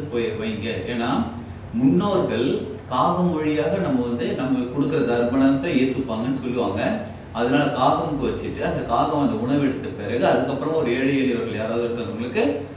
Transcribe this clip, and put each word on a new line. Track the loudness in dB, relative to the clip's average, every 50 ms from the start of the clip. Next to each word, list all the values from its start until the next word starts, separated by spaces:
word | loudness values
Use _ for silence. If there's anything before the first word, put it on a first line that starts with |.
| -4 -4 -2
போய் | -2 0
வைங்க. | -2 -2 -4 -4 -4 -4 -4 -4 -4 -4 -4 -4 -4
ஏன்னா | -4 -2 -2 0 0 0 -2 -2 -4 -8 -10 -12 -12 -12 -10 -6 0
முன்னோர்கள் | 2 4 4 4 4 4 2 2 2 2 0 0 0 0 0 0 -2 -2 -6 -8 -10 -8 -4
காகம் | 0 2 2 2 2 2 2 2 2
வழியாக | 2 0 0 2 2 0 0 0
நம்ம | 0 0 2 0 0 0
வந்து | 0 -2 -2 -2 -2 -2
நம்ம | -2 0 0 0 0
கொடுக்குற | 0 0 0 0 0 2 2 0
தர்ப்பணத்தை | 2 2 2 2 2 2 2 4 4 4 4 2 0
ஏத்துப்பாங்கன்னு | 0 2 2 2 2 0 -2 -2 -2 -4 -2 -2 -2 -2 -2 -2
சொல்லுவாங்க. | -2 -2 0 0 0 0 0 0 0 -2 -2 -4 -8 -12 -14 -14 -8 -4
அதனால | -2 0 2 2 2 2
காகம்க்கு | 2 2 2 4 4 4 2 0 0 -2 -2 -2
வச்சுட்டு | -2 -2 -4 -4 -6 -4 -4 -2
அந்த | -2 -2 -2 -2 0
காகம் | 2 2 2 2 2 2
அந்த | 2 2 2
உணவு | 0 0 2 2 2 2
எடுத்த | 2 0 -2 -4 -6
பிறகு | -8 -6 -4 -2 0 2 4
அதுக்கப்புறம் | 4 4 2 2 0 -2 -2 -2 0 0
ஒரு | 2 2 2 2
ஏழை | 2 2 2 2 2
எளியவர்கள் | 2 2 0 0 -2 -2 -4
யாராவது | -4 -2 -2 -2 -2 -2 -2
இருக்கிறவங்களுக்கு | -2 -4 -4 -6 -6 -6 -6 -2 0 2 2 2 0 -2 -6 -10 -12